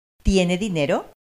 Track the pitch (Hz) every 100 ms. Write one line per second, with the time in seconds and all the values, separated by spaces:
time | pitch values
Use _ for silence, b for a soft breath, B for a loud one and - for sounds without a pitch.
0 | _ _ - 196 175 180 220 165 143 220
1 | - _